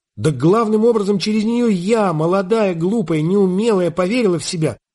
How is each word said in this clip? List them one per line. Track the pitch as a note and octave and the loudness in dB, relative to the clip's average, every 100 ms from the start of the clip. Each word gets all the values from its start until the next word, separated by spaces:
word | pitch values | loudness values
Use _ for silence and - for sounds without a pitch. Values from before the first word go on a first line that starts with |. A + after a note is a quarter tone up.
| _ - | _ -4
да | D3+ | -4
главным | B2+ D#3 A3 G#3+ G#3+ | 0 2 2 2 2
образом | A#3 A3+ G3 G3+ | 2 2 0 -2
через | G#3+ G#3+ | 0 -2
неё | G#3+ A#3+ A#3+ | 0 0 0
я, | F#3 F#3 A3+ G3 | 0 0 0 0
молодая, | D#3 E3 G3 F#3 A3+ G3+ | 0 0 0 0 0 0
глупая, | E3 F3+ A#3 E3 D#3 | 0 -2 -2 -2 -2
неумелая, | D#3+ G3+ F#3+ F#3 A#3 G3 E3+ | 0 2 2 0 0 0 0
поверила | D#3+ F3+ B3+ G#3+ E3 | -2 -2 0 -2 -2
в | |
себя. | - F3 D#3 G2+ _ | -4 -4 -4 -6 _